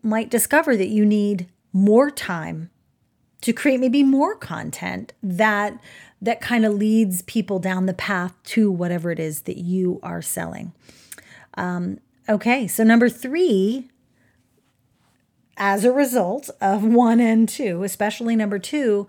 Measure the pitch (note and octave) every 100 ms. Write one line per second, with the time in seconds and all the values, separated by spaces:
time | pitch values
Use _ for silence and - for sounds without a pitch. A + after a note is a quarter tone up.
0 | A3 A3 A3+ A#3 - D4 D#4+ A#3 F#3+ G#3+
1 | G#3 G#3 G#3 G3 F3+ _ _ F#3+ G3 A3
2 | C#4+ C#4+ - E3+ E3+ D#3+ E3+ _ _ _
3 | _ _ _ _ - A#3 D4 C4 B3+ C4+
4 | C4+ C4+ D#4+ A4 - E3 D#3 - F3+ F#3
5 | A3 - G3+ F3+ G#3+ G#3 G#3 - - -
6 | - - G3+ A#3 - A#3+ A3 G#3 G#3+ A3
7 | G#3+ F3+ - A3+ - F#3+ F#3 F#3 F#3 F#3
8 | - F#3+ F3+ - - - G#3 F3+ F3 F3
9 | E3+ D#3+ D#3+ D#3 - - F3 F#3 F#3 -
10 | - E3+ D#3+ - E3 - F3 - _ -
11 | - - - - - - F3+ F3+ F3 -
12 | _ _ - G#3+ A#3 C4 G#3+ - A3 A#3
13 | A#3 A#3 B3+ D#4 F4+ G3 G3 C4 B3+ _
14 | _ _ _ _ _ _ _ _ _ _
15 | _ _ _ _ _ - G3 G3+ A3+ C4
16 | C#4 B3 F3 B3 - - G3 G3+ A3 A#3
17 | A#3+ A3+ A#3 A3+ A3+ - A#3+ E3+ G3 -
18 | G#3 G#3 A#3 A3+ G#3 G3+ F#3 D4+ C4 G3+